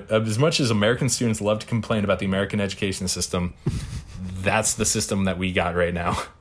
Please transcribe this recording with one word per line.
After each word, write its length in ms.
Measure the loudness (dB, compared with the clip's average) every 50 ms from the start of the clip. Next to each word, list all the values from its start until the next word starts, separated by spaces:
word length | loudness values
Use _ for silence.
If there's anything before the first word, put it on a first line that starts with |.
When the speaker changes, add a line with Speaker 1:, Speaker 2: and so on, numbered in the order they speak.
| 0 0
Speaker 1:
as 300 | 2 2 2 2 2 2
much 200 | 2 4 4 2
as 100 | 2 2
American 380 | 2 4 4 4 2 2 2 0
students 320 | 0 0 0 0 0 0
love 180 | 0 0 0 0
to 80 | 0 -2
complain 360 | -2 -2 0 0 0 0 2
about 140 | 2 2 2
the 60 | 2
American 360 | 0 0 0 0 0 0 0
education 460 | -2 -2 -2 -2 -2 -2 -2 -2 -2 -2
system, 440 | -2 -2 -2 -2 -2 -2 -2 -2 -4 -4 -4 -4 -2 -2 -4 -6 -8
Speaker 2:
<laughs> 280 | -10 -10 -12 -12 -12 -10 -8 -8 -4
Speaker 1:
that's 340 | 0 0 2 2 2 0 0
the 100 | 0 0
system 400 | 0 0 0 0 0 0 0 2
that 120 | 0 0 0
we 140 | -2 -2
got 240 | 0 0 0 0 2
right 180 | 2 2 2 2
now. 240 | 0 -2 -2 -2 -2 -4 -8 -12 -18